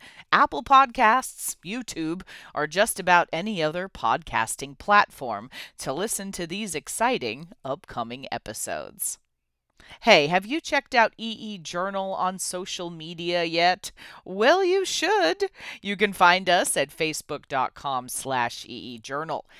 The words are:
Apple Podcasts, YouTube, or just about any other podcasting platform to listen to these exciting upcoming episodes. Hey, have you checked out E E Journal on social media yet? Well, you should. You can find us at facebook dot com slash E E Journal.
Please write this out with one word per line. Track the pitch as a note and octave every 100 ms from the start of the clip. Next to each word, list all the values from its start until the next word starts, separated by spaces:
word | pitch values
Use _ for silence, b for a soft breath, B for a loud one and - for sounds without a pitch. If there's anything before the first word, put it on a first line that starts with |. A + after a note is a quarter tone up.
| B B B
Apple | F3+ D4 C#4+
Podcasts, | B3 C4+ C4+ A#3+ A3 B3+ - - - -
YouTube, | E3+ A#3+ A#3 E3 D#3+ F3+ - B B -
or | D3+
just | E3+ A3+ -
about | F3+ F3 D#3
any | D#3+ G#3 G3
other | D#3 F3 F#3+
podcasting | - A2+ C3+ - A2+ A2+ - C#3 C#3
platform | - G#3 - - B2+ G2+ B2 B B B
to | D3
listen | C#3 G#3+ - G3
to | F#3+ E3+
these | G3 G#3+
exciting | D#3+ - - A#3 A#3 A#2+ B2+ E3 -
upcoming | C3 C#3+ - B2+ A#2 B2+ C3+
episodes. | A#2 - G#2+ - D#2 G#1 - - - _ _ _ _ _ _ B B
Hey, | A#3 F#3 C#3+
have | F3+ G3+
you | D#4
checked | - C#4+ - A#3+
out | A3 -
E | A3+ G#3+
E | A3 G3+
Journal | D3+ F3 G3 G3 F#3+ F#3+
on | F3+ F#3+
social | - F3+ - - F3
media | E3+ D#3 E3+ F3 F3
yet? | E3+ E3 F3 F3+ - - B B -
Well, | F#3+ A#3+ F#4
you | F4+ F#4+
should. | F#4 - E4 G#4 E4 G4 G4 B B B
You | G3 F#3+
can | G3+
find | F#3+ F3 F#3 F#3
us | F3+ C#4 -
at | C#3+
facebook | - D#3+ D3+ - D3 -
dot | C3+ B2 -
com | C#3+ B2+ B2
slash | - C3+ B2+ A#2+ - -
E | A#2 G#2 A#2+
E |
Journal. | - C#3 D#3+ C#3+ -